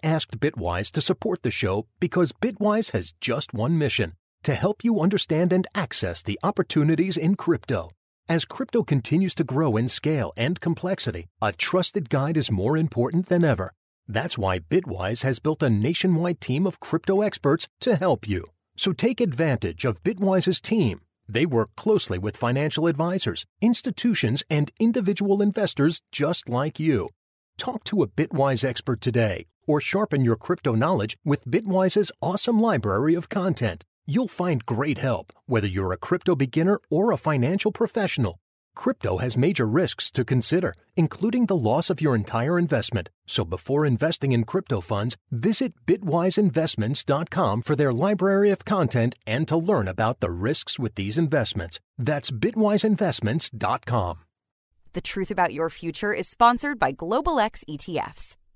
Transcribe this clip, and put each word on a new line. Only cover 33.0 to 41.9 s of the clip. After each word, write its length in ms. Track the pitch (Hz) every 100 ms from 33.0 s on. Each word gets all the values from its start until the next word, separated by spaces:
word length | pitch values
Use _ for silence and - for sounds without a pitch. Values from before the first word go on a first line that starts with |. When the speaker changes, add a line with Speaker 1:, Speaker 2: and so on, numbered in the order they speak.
| 147 170
Speaker 1:
of 120 | -
content. 540 | 208 185 151 113 85 - _ -
You'll 220 | 175 247
find 360 | - 180 139
great 340 | - 110 147 139
help, 340 | 135 110 - - -
whether 200 | 117 98
you're 260 | 92 92
a 40 | 92
crypto 400 | - 175 - 160
beginner 420 | 135 160 175 202 -
or 200 | 156 220
a 60 | 180
financial 560 | 160 147 123 190 214
professional. 680 | - 226 233 190 - 107 85 _ _ _ -
Crypto 400 | 247 262 101 92
has 220 | 123 120
major 280 | 147 180 113
risks 440 | 131 175 - -
to 120 | -
consider, 520 | - 127 - 175 180 - _ -
including 500 | 160 - 233 247 226
the 100 | 185
loss 320 | 110 135
of 140 | -